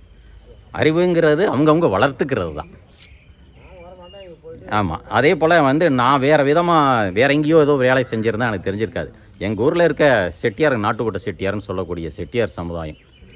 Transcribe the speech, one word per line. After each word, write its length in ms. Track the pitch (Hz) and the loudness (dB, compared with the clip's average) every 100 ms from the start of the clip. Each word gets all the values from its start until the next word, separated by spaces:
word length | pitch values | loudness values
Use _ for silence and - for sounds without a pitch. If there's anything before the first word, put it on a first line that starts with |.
| - - - - - - - | -20 -20 -20 -20 -20 -20 -14
அறிவுங்கிறது 720 | - 147 160 180 170 165 151 208 | -2 0 2 2 2 2 2 2
அவங்கவங்க 440 | 120 156 156 165 | 2 2 4 2
வளர்த்துக்கிறது 640 | 95 135 131 156 127 87 | 2 0 0 -4 -4 -4
தான். 140 | 73 - - - - - - _ - - - - 185 175 180 175 196 190 160 160 165 185 | -8 -14 -18 -20 -20 -20 -20 _ -20 -20 -20 -20 -20 -20 -20 -20 -20 -20 -20 -20 -18 -6
ஆமா. 300 | 104 98 78 - | -4 -4 -6 -4
அதே 260 | 107 139 | 0 2
போல 280 | 180 160 170 | 2 2 2
வந்து 280 | 143 143 170 | 2 2 0
நான் 300 | 131 120 139 | 2 2 2
வேற 240 | 135 151 | 4 2
விதமா, 680 | 139 151 175 165 143 123 101 | 2 2 2 2 2 2 0
வேற 200 | 92 135 | 0 0
எங்கேயோ 280 | 143 151 160 | 2 2 4
ஏதோ 160 | 143 143 | 4 2
வேலை 280 | 127 131 123 | 2 0 -2
செஞ்சிருந்தா 380 | 113 110 107 123 | -2 -2 -2 -4
எனக்கு 200 | 101 85 | -4 -6
தெரிஞ்சிருக்காது. 440 | 101 110 85 73 - - - | -4 -6 -6 -10 -12 -20 -10
எங்க 240 | 92 107 | -6 -2
ஊர்ல 220 | 127 170 | 0 2
இருக்க 460 | 170 147 151 120 87 | 0 2 2 2 0
செட்டியார், 480 | 82 123 101 151 123 | -4 -6 -2 -2 0
நாட்டுக்கோட்டை 460 | 104 104 117 101 | -2 -2 -4 -6
செட்டியார்னு 440 | - 80 92 104 - | -8 -6 -6 -6 -8
சொல்லக்கூடிய 420 | 95 87 87 80 | -8 -8 -8 -10
செட்டியார் 380 | 78 82 120 104 | -12 -8 -4 -4
சமுதாயம், 480 | - 85 82 80 76 _ _ - | -6 -10 -8 -10 -14 _ _ -20